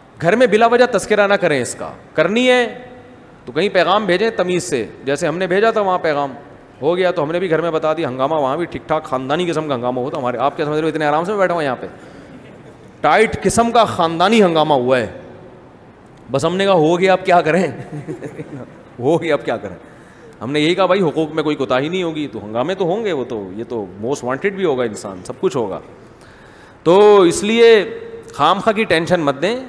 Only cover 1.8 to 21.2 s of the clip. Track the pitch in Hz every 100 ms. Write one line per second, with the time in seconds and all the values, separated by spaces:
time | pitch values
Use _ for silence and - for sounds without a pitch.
1.8 | 76 - - - 165 220 254 247 233 196
2.8 | - - - - - - - 127 202 190
3.8 | 165 202 208 180 226 220 180 180 - 131
4.8 | 98 - 131 143 170 165 185 185 226 220
5.8 | 196 180 170 143 139 123 - - - -
6.8 | 139 180 180 180 147 175 185 156 170 156
7.8 | 156 156 151 127 139 160 131 151 170 139
8.8 | - 156 - 131 131 156 180 156 151 127
9.8 | 123 127 127 160 123 120 135 143 147 151
10.8 | 160 156 147 151 175 208 185 175 147 120
11.8 | 92 - - - - - - - - -
12.8 | - - 147 180 226 - 190 233 240 233
13.8 | 208 - 165 165 185 226 190 160 151 139
14.8 | 123 131 104 - - - - - - -
15.8 | - - - - - 131 156 180 196 185
16.8 | 156 175 190 180 190 175 156 175 165 117
17.8 | - 147 156 - 143 - 151 135 120 -
18.8 | - - 127 160 160 143 147 117 98 87
19.8 | - - - - - - 110 147 151 180
20.8 | 180 190 165 135